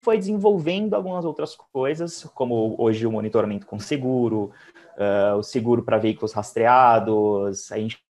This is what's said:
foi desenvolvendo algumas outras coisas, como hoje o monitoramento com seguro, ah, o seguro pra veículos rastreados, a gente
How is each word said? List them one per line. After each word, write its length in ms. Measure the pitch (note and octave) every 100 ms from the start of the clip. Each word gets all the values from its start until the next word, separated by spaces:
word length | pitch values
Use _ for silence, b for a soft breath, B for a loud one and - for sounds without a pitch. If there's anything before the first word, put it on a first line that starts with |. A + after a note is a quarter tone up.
foi 140 | - A3
desenvolvendo 760 | F#3+ G#3 G3+ G3+ D#3 F#3 G#3+
algumas 300 | G3+ F#3 F3+
outras 320 | E3+ D3+ D3+ -
coisas, 680 | _ C3+ C3 D#3 E3+ - - -
como 400 | B2 A#2 A2 A2
hoje 300 | A2+ A2 A2+
o 40 |
monitoramento 540 | A2 G#2+ A2+ G#2 G2+ -
com 140 | G#2
seguro, 720 | - D3 B2+ B2+ A#2+ G#2+ G2+ B B B B -
ah, 380 | G2+ G2+ G2+ G2+
o 60 |
seguro 400 | G#2 B2+ A#2 A#2+
pra 140 | A#2 A2
veículos 360 | A2 G#2+ A2
rastreados, 1400 | - G#2 - A2+ B2+ B2+ A2+ G#2 G#2+ G#2+ G2+ G2+ F#2+ -
a 60 | G#2+
gente 260 | A2 - _